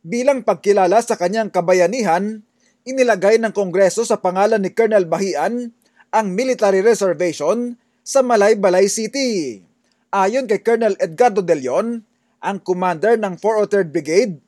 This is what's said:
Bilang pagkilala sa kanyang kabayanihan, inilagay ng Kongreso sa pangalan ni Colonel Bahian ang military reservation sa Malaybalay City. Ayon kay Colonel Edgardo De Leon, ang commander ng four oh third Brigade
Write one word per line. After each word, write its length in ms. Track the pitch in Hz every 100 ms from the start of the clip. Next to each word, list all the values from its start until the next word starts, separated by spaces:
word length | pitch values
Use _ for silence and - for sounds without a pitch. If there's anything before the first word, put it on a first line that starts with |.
Bilang 460 | 165 233 254 269 233
pagkilala 560 | 180 - 202 185 208
sa 140 | 233 220
kanyang 340 | 180 220 214
kabayanihan, 880 | 180 170 185 175 247 202 170 202 220 _ _ _ _ -
inilagay 480 | 262 247 208 196 226
ng 160 | 226
Kongreso 540 | 190 196 175 196 196 226
sa 100 | 214
pangalan 480 | 185 185 208 220
ni 80 | 190
Colonel 320 | - 226 214
Bahian 720 | 175 165 196 143 165 240 240 _ _ _ _
ang 180 | 214 214
military 480 | 185 262 247 202 190
reservation 960 | 208 214 196 160 175 156 151 220 240 240 _ _ -
sa 160 | 277
Malaybalay 640 | 254 226 202 220 190 185 196
City. 720 | 196 220 277 262 208 143 104 87 _ _ _ _
Ayon 320 | 196 190 247 254
kay 160 | 202
Colonel 320 | - 233 226 196
Edgardo 400 | 180 156 247 202
De 100 | 175 156
Leon, 480 | 127 143 226 233 _ _ _ _
ang 240 | 160 196
commander 560 | - 180 180 165 196 233
ng 160 | 202
four 240 | 175 208 220
oh 80 | 202
third 240 | 202 175
Brigade 480 | 151 143 175 240 151